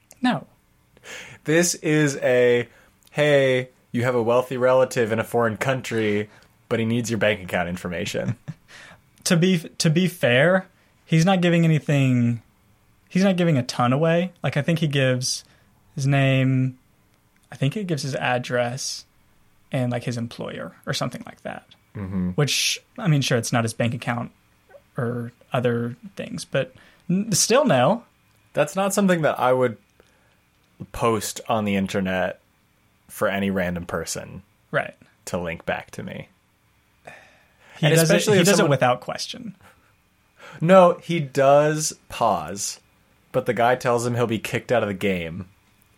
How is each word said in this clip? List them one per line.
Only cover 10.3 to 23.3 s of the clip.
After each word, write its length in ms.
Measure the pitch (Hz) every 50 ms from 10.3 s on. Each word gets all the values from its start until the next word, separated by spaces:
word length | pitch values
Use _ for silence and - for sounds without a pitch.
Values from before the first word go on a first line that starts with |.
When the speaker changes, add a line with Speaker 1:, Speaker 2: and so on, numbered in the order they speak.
| 120 127 147 175 185 185 185 - _ _ _ _ _ _ _
Speaker 1:
he's 180 | - 165 160 160
not 160 | 196 196 185
giving 220 | 170 175 170 170 165
anything, 800 | 160 160 143 - - 147 139 135 131 127 123 120 117 117 110 - _ _ _ _ _ _ _ _ _ _ _ _ _
he's 140 | - 180 190
not 120 | 202 190
giving 220 | 175 175 170 160 127
a 40 | -
ton 300 | - - - 123 120 127
away. 380 | 143 165 165 165 170 180 185 - _
Like, 160 | - 143 - 151
I 60 | 135
think 160 | - 170 151
he 80 | 165 151
gives 560 | 139 143 135 131 127 127 127 - - - - _ _ _ _ _ _ _ _ _ _
his 140 | 151 135 139
name, 720 | 143 139 135 135 135 131 131 131 131 131 131 131 127 - _ _ _ _ _ _ _ _ _ _ _ _ _ _
I 40 | -
think 200 | - - 151 -
he 80 | 214 208
gives 180 | 180 165 135
his 140 | 147 139 123
address 880 | - - 127 127 123 120 - 127 123 120 120 123 131 - - - - - _ _ _ _ _ _ _ _ _ _ _ _ _
and, 200 | - 135 127 123
like, 140 | 120 123 -
his 120 | 135 117 117
employer 600 | 117 117 - - 113 - - - - - - - _ -
or 60 | 131
something 280 | - 143 135 - - - -
like 140 | - - -
that. 200 | - - 50 - _ - _ _ _ -
Speaker 2:
Mm-hmm. 340 | 101 98 92 95 92 90 90
Speaker 1:
Which, 480 | 90 - 147 131 - - - - - - - _ _ -
I 100 | 233 180
mean, 140 | 151 139
sure, 160 | 127 -